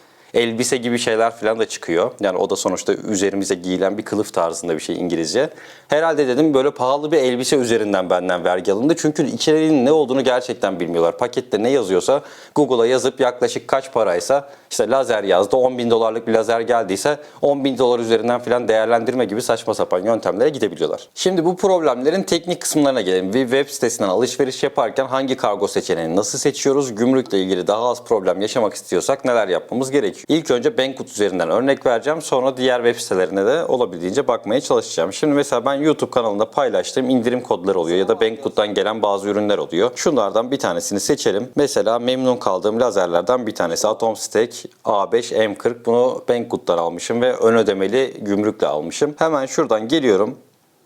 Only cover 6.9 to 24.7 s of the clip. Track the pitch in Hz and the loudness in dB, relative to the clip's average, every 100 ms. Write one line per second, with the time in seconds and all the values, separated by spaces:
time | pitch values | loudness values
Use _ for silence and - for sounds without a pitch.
6.9 | 143 151 160 127 120 117 143 120 113 104 | 0 0 2 2 0 0 0 2 0 2
7.9 | 98 90 90 90 90 87 90 90 98 139 | 0 2 0 0 0 0 0 0 2 2
8.9 | 165 151 151 143 113 - 156 156 151 123 | 2 0 0 -2 -2 2 2 4 4 4
9.9 | 156 131 131 127 123 127 110 98 92 87 | 4 2 0 2 0 -2 -4 -4 -2 -2
10.9 | 85 85 - 123 139 - 104 117 139 95 | 2 2 0 -4 -4 -2 0 2 2 2
11.9 | 92 - 139 - - - - 139 123 117 | 2 2 0 -2 -18 -4 0 2 4 2
12.9 | 127 127 - 123 123 120 127 - 135 - | 2 0 0 0 0 -2 -2 -2 -2 0
13.9 | 120 101 87 - 139 - - - - 131 | 0 2 0 2 0 -2 -16 -6 -2 0
14.9 | 135 120 110 98 90 101 131 127 123 117 | 2 2 0 4 4 4 2 2 0 2
15.9 | 113 113 113 113 110 110 117 113 117 95 | 2 2 -2 0 2 2 0 2 0 0
16.9 | 98 143 147 - - 143 139 135 123 123 | 0 0 -2 -6 -2 0 2 0 2 2
17.9 | 123 113 113 117 120 120 123 110 110 110 | 2 2 2 2 -2 0 0 2 2 4
18.9 | 117 117 127 110 104 120 113 - 104 92 | 2 2 -2 -2 -2 -2 -2 -2 -2 -2
19.9 | 92 104 110 95 92 143 135 101 85 78 | 0 0 0 0 0 0 0 -8 -4 -4
20.9 | - - - 190 185 160 180 202 185 151 | -4 -10 -4 0 2 0 0 2 2 2
21.9 | 123 135 185 - 170 170 175 - 156 139 | 0 0 0 0 -2 -2 -6 -2 2 2
22.9 | 131 92 92 92 117 127 135 143 - 120 | 2 2 0 2 0 2 0 0 -2 -2
23.9 | - 101 95 120 - 131 127 139 | 0 0 0 0 0 -2 -2 -2